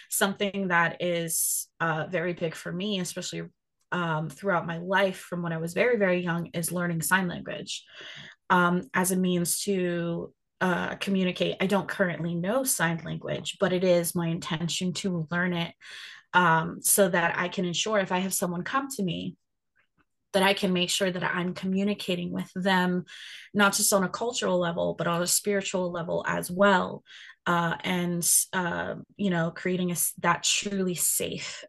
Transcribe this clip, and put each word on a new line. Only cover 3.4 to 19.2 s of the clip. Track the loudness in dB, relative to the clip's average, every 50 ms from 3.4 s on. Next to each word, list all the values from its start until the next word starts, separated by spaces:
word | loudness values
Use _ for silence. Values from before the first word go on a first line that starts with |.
| -8 -10 _ _ _ _ _ _ _ -6
um, | -4 -2 0 0 0 -2 -2 -4
throughout | -6 -4 -2 0 0 0 0
my | -2 -6
life | -6 -2 0 2 2 2 2 0
from | -4 -10 -8 -6 -4
when | -4 -2 -2
I |
was | -2 -4 -2 2
very, | 2 4 4 4
very | 4 4 4 2 2
young, | 0 0 -2 -2 -2 -4 -4
is | -4 -4 -2
learning | -2 -2 -2 0 -2 -2
sign | 0 2 2 2 2
language, | 0 -4 -6 -8 -8 -8 -8 -8 -10 -10 -12 -12 -16 -20 -20 -18 -16 -16 -18 -18 -20 -20 _ _ 2
um, | 4 6 6 4 4 2 0 0 0
as | 0 2 2
a | 2
means | 2 2 2 2 2 0 0 -2 -2
to, | 0 0 0 0 0 0 0 -2 -2 -2 -4 -4 -6 -10 _ _ _ _ _ -2
uh, | 0 0 2 0 -2 -4 -4
communicate. | -4 -2 0 2 2 2 2 0 0 -2 -2 0 0
I | 0
don't | 2 2 2 0
currently | 0 0 0 0 0 0 -2 -4 -2 -2
know | -2 0 0 0 0 0
sign | 0 0 0 2 0 0 -2 -4
language, | -6 -8 -6 -4 -4 -4 -4 -4 -6 -2 0
but | 0 2 2
it | 4 4
is | 6 4 4 4 0 0
my | 0 0
intention | 0 -2 -2 -2 -4 -2 -2 -2 -2 -2 -2 -2 -2 -2
to | -2 -2 -2 -2 -2 -2 -2
learn | 0 0 2 2 0
it, | 0 -2 -4 -8 _ -20 -18 -16 -16 -16 -16 -18 -18 -4 _ 4
um, | 6 6 6 6 4 2 0 -4 -2
so | 0 2 6 6 6 6
that | 4 2 2 2 0
I | 0 -4
can | -2 -2 -2 -2
ensure | 0 0 -2 0 0 0
if | 0 0 0
I | 0 0
have | 0 0 -2
someone | -2 -2 -2 -2 -4 -4
come | -2 -2 -2 -2 -2
to | -4 -2 -2
me, | -2 -2 -4